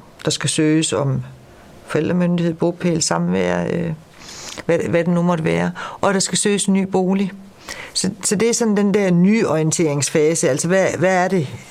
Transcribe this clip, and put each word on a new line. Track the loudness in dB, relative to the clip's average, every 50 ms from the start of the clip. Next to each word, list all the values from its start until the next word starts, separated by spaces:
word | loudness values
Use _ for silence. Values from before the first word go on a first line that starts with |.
| -16 -16 -14 -6 -4
der | -4
skal | -2 -2 -2 -4
søges | 0 2 2 4 4 2 2 0 0
om | 0 0 0 -2 -2 -4 -8 -14 -20 -20 -20 -20 -20 -20 -20 -20 -20 -10 -4
forældremyndighed, | -2 -2 0 0 0 0 0 0 0 0 0 -2 -2
bopæl, | 0 -2 -2 -2 0 -2 -2 0 0
samvær, | 0 0 -2 -2 0 0 0 0 0 0 0 0 -2
øh, | -2 -2 -2 -2 -4 -6 -8 -12 -20 -20 -20 -20 -20 -18 -16 -14 -14 -14 -10 -4
hvad, | -2 0 0
hvad | 0 0 0 0 2
det | 2 2
nu | 2
måtte | 2 0 0 0 0
være, | 0 0 0 0 -2 -4 -6 -10 -12 -6 -2
og | 0 0 0
der | 0
skal | -2 -2 -2 -2
søges | 0 0 0 0 0
en | 2 2
ny | 0 0
bolig. | 0 0 0 0 0 0 0 -2 -4 -6 -10 -20 -20 -20 -20 -16 -16 -14 -14 -14 -10 -8
Så, | -4 -4 -4 -6 -4 -4
så | -2 0
det | 2 2 2
er | 2
sådan | 2 2 2 2 4
den | 2 4 2
der | 2 2 4
nyorienteringsfase, | 4 4 6 6 4 4 2 2 0 0 0 0 0 0 0 0 0 -2 -2 0 2 2 2 2 2 2 0 0
altså | 0 0 0 0
hvad, | 2 2 2 2 0 0
hvad | 0 2 2 2 2
er | 2
det, | 2 0 -2 -2 -6 -14 -16 -18